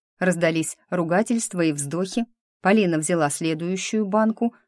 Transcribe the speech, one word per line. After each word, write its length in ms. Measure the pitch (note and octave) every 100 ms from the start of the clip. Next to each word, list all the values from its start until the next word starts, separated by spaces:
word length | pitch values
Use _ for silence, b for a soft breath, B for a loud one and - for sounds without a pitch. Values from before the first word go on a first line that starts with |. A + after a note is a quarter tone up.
| _ -
Раздались 580 | F#3 E3+ E3 D#3+ D#3+ - _
ругательства 720 | F3+ E3 F3+ A#3 A#3 - F3+
и 100 | E3
вздохи. 540 | D3 C#3+ E3 F#3+ A#3 A#3 _ _ _
Полина 380 | F#3 G#3+ F#3 D#3+
взяла 320 | D#3 F3 C#3+
следующую 760 | - E3 D#3+ E3+ F#3+ - G#3+ G3+
банку, 480 | G#3+ A3 A3 A#3 B